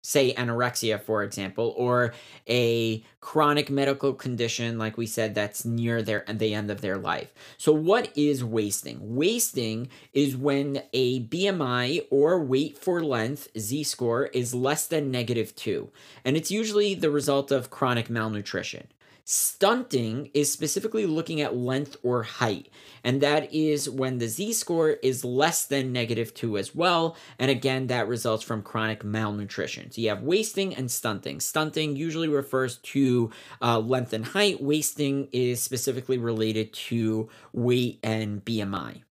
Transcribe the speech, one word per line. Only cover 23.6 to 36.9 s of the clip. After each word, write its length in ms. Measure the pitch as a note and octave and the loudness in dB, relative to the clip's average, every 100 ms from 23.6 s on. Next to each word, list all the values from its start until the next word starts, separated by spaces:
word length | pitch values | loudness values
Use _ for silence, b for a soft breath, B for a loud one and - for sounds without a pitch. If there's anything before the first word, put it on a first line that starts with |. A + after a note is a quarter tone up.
| D#3 D3 C#3+ | 2 2 -2
when 300 | C3 C3 B2+ | -2 -2 0
the 80 | A#2 | -2
Z-score 640 | G#2+ G#3 A3 - E3 D#3 - | -2 -2 -2 0 2 4 4
is 240 | C3 B2+ B2 | 0 0 -2
less 400 | B2+ D#3 E3 - | 2 4 2 0
than 260 | C#3 C3 | -2 0
negative 400 | B2 A#2 A#2 A2+ - | -2 0 -2 -4 -4
two 240 | A#2 G#2 | -2 -2
as 160 | G2 - | -4 0
well, 420 | F3+ E3+ E3 B B B | 2 4 2 B B B
and 100 | C3 | 2
again, 380 | C3+ C3+ C3 B2+ | 2 0 0 0
that 200 | B2 G#2+ | 0 0
results 360 | A#2+ A#2 A2 | 0 0 -2
from 180 | - A2 | -2 -6
chronic 420 | G2+ A2+ A2 G#2+ | -4 -2 -2 -2
malnutrition. 840 | G#2 G#2+ A2 G#2 G2+ - D#2+ - - | -4 -2 -2 -2 -6 -6 -6 -6 -12
So 120 | - | -2
you 80 | A2+ | -2
have 120 | G2+ | 0
wasting 540 | B2 F#3+ A3 F#3+ F#3+ - | 2 2 2 -2 -4 -4
and 160 | B2+ | -4
stunting. 480 | - A#2 G#2+ - C#3 | -2 -2 -4 -6 -6
Stunting 560 | - D#3 D#3 D#3 D3+ C#3 | -4 -2 -2 -2 -2 -2
usually 320 | E3 D#3 E3 | -4 -2 0
refers 500 | C#3+ C3+ C3 C3 B2 - | 0 2 0 0 -4 -4
to, 380 | C#3 C3+ B2 A2+ B B B | 2 4 4 2 B B B
uh, 160 | A#2+ A#2 | 2 2
length 340 | A2+ B2+ A#2+ | 2 0 0
and 120 | A2 B2 | -4 -2
height. 360 | G3 G#3 - | 2 2 2
Wasting 640 | C#3 D3+ D3 - C#3 C#3 C#3 | 0 0 0 -2 0 0 -2
is 280 | B2+ B2 A#2+ | 0 0 0
specifically 600 | - B2+ C#3 B2 B2 B2+ | -4 -2 -2 -2 -2 -2
related 520 | A#2 A2+ A2 A2 A2 | 0 0 0 0 -4
to 540 | - - | -8 -4